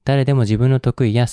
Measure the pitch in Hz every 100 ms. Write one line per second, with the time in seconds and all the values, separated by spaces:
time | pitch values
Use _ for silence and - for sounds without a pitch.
0 | - 139 131 135 107 110 127 131 123 -
1 | 117 113 120